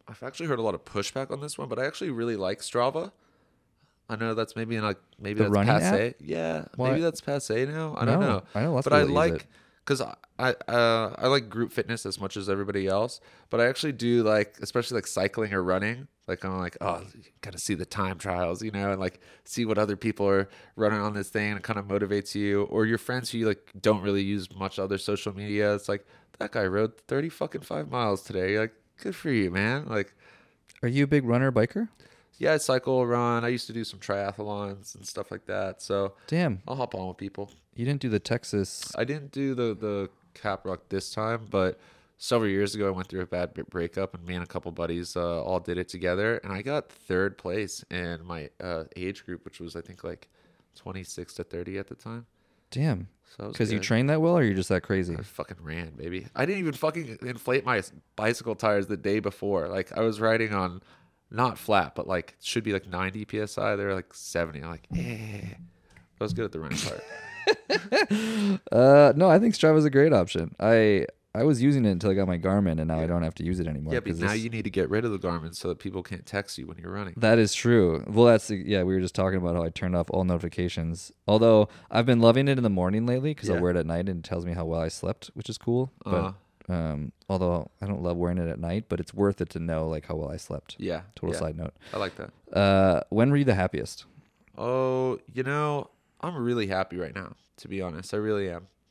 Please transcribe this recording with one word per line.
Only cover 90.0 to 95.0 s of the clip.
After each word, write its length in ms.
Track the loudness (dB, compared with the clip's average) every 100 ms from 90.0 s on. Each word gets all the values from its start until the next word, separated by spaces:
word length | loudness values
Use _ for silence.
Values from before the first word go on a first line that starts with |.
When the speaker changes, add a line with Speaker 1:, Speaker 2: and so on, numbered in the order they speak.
| -6
Speaker 2:
how 100 | -6
well 140 | -6
I 60 | -8
slept. 400 | -10 -12 -12 -10
Speaker 1:
Yeah, 240 | -6 -6 -10
Speaker 2:
Total 180 | -8 -6
Speaker 1:
yeah. 40 | -4
Speaker 2:
side 180 | -4 -6
note. 180 | -8 -10 -10
Speaker 1:
I 60 | -6
like 180 | -6 -6
that. 140 | -14 -16 -4
Speaker 2:
Uh, 500 | 2 4 6 6 4 2
when 200 | 2 4
were 60 | 4
you 80 |
the 100 | 4
happiest? 500 | 2 2 -2 -6 -10 -20 -20 _ _ _ -8
Speaker 1:
Oh, 600 | -4 0 0 0